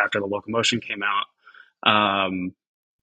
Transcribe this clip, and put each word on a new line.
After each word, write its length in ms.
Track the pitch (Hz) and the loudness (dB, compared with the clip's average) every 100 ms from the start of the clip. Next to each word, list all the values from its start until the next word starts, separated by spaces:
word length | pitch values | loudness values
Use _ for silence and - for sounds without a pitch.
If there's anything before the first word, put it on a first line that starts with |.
after 180 | 104 104 | 2 -2
The 60 | 101 | -4
Locomotion 540 | 101 107 113 110 117 | -6 -4 -2 0 -2
came 220 | - 107 | -4 -6
out, 240 | 101 101 110 _ - - - _ - | -4 -2 -4 _ -20 -20 -20 _ 2
um, 680 | 107 104 98 95 92 92 - _ _ _ _ | 4 4 2 0 -2 -6 -8 _ _ _ _